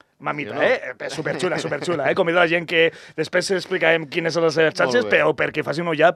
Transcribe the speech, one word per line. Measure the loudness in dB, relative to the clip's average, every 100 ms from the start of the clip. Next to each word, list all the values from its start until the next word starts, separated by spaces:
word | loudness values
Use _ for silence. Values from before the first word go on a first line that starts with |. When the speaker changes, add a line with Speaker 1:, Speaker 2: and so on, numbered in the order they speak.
| _ _
Speaker 1:
Mamita, | -8 -8 -8
Speaker 2:
Sí, | -2
no? |
Speaker 1:
eh? | 0 0 -4 -10
Eh, | -10
superxula, | -6 -6 -4 -2 -2
superxula, | -4 -4 -4 -2 0
eh? | 0
Convido | 2 2
a | 2
la |
gent | 0 0
que | 2 2 0 -10
després | -8 -2 -2 0
explicarem | -2 -2 0 2 2 0
quines | -4 -2
són | 0 2
les | 4
seves | 2
Speaker 2:
Molt | 2
Speaker 1:
xarxes, | 2 2
Speaker 2:
bé. | 2 2
Speaker 1:
però | 2 0
perquè | -2 -2
facin-ho | -4 -4 -4
ja, | 2 2